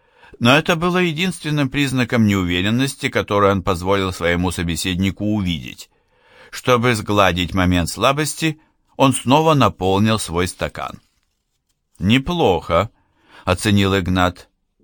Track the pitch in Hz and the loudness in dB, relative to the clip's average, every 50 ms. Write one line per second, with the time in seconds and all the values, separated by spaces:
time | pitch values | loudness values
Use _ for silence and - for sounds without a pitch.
0 | _ _ _ _ - - - - 120 120 135 160 160 - 180 156 175 180 175 185 | _ _ _ _ -20 -20 -8 0 2 4 4 4 4 0 0 0 0 0 0 0
1 | 180 170 147 160 185 185 - - - 151 151 151 143 127 131 143 139 131 131 127 | 0 0 -2 -2 -4 -4 -6 -6 -6 -4 -2 -2 -2 -2 -2 -2 -2 -2 0 -2
2 | 120 - 131 117 110 104 101 98 90 87 87 90 95 104 117 127 135 135 - - | -2 0 0 2 2 2 2 2 0 0 0 0 0 0 0 0 -2 -2 -4 -6
3 | 139 127 - 110 95 - 104 101 101 98 101 95 87 101 92 85 90 95 101 98 | -6 -4 -2 -2 -2 0 0 2 4 4 2 2 0 -2 -4 -2 0 0 0 0
4 | 95 92 87 - 85 85 87 87 90 90 - 92 85 85 82 - - 95 92 87 | 0 -2 -4 -2 -2 0 0 0 0 -2 -2 -4 -4 -4 -4 -4 -4 -4 -2 -2
5 | 98 95 - - 101 107 107 107 95 90 85 69 62 55 - - - _ _ _ | -2 -2 -2 -4 -4 -4 -2 -2 -2 -2 -4 -6 -8 -12 -16 -18 -20 _ _ _
6 | _ _ _ _ _ _ _ - - - - - - 127 123 117 117 127 113 104 | _ _ _ _ _ _ _ -20 -20 -18 -14 -6 0 2 2 2 2 0 0 -2
7 | - - 104 104 98 92 85 92 87 82 - 98 90 90 90 87 82 - - 92 | -2 0 2 4 4 4 2 0 -2 -2 0 0 2 2 2 2 0 -2 -2 -2
8 | 107 131 139 147 156 143 - - 160 160 151 - _ _ _ _ _ _ _ - | 0 0 0 0 -4 -6 -6 -4 -4 -4 -4 -6 _ _ _ _ _ _ _ 0
9 | 135 135 120 - - 117 139 151 160 160 151 135 117 98 - - 90 95 95 98 | 0 2 0 0 0 2 2 4 4 4 4 4 2 2 0 0 0 0 2 2
10 | 107 110 110 104 - - 82 87 90 87 - - 82 76 - 73 69 - - - | 2 2 0 -2 -2 -4 -2 -2 -2 -2 -4 -6 -8 -8 -8 -8 -10 -10 -12 -16
11 | _ _ _ _ _ _ _ _ _ _ _ _ _ _ _ _ _ _ _ - | _ _ _ _ _ _ _ _ _ _ _ _ _ _ _ _ _ _ _ -4
12 | 85 101 120 135 135 175 175 170 139 104 87 80 - - 85 85 104 - _ _ | 0 2 2 2 0 -2 -2 0 0 0 0 0 -2 0 0 0 0 -2 _ _
13 | _ _ _ _ _ _ - - - 92 90 - - 107 101 101 98 95 98 98 | _ _ _ _ _ _ -20 -10 -4 -2 -2 0 0 0 2 2 2 2 2 0
14 | 87 92 92 92 90 90 - - - _ _ _ _ _ _ _ | 0 0 0 0 0 0 -2 -6 -18 _ _ _ _ _ _ _